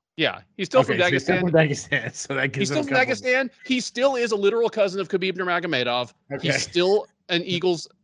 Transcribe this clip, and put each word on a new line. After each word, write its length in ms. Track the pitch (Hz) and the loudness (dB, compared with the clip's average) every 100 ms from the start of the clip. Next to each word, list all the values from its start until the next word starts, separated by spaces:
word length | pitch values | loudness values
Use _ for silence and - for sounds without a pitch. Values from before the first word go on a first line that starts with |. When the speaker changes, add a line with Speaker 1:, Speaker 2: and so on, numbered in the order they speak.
| _ - | _ -2
Speaker 1:
Yeah, 240 | 147 92 - - | -2 -2 -14 -10
he's 120 | - | 0
still 140 | 254 | 2
Speaker 2:
Okay, 120 | 254 226 | 2 2
Speaker 1:
from 40 | |
Speaker 2:
so 80 | 175 | 2
he's 120 | - | 2
still 140 | - 185 | 0 0
Speaker 1:
Dagestan. 20 | |
Speaker 2:
from 100 | 180 | 2
Dagestan, 640 | 160 156 143 - 139 127 | 4 4 0 -2 -4 -4
<laughs> 0 | - | -10
so 200 | - 139 | -8 -4
that 120 | 135 | -2
gives 40 | 139 | -2
Speaker 1:
He's 100 | 160 | -2
still 100 | 147 | -2
Speaker 2:
him 40 | 277 | 0
Speaker 1:
from 80 | 269 | 0
Speaker 2:
comfort. 140 | 254 226 | 0 -2
Speaker 1:
Dagestan. 260 | 254 254 262 - - | 0 0 -2 -8 -4
He 140 | 254 | -4
still 360 | - - 269 254 | -4 0 2 2
is 160 | 233 | 0
a 40 | 208 | 2
literal 340 | 202 233 226 | 2 2 0
cousin 300 | 220 202 190 | 2 0 0
of 80 | 180 | -2
Khabib 240 | 190 190 | -2 -2
Nurmagomedov. 800 | 180 180 175 175 139 123 123 120 _ _ | -2 -2 -2 0 0 0 -2 -4 _ _
Speaker 2:
Okay. 160 | 139 165 | -6 -2
Speaker 1:
He's 120 | 135 | -2
still 460 | - 170 180 202 - _ - | 0 0 4 2 0 _ -4
an 120 | 175 | -4
Eagles 440 | 175 175 180 165 - _ | -2 -2 0 -2 -6 _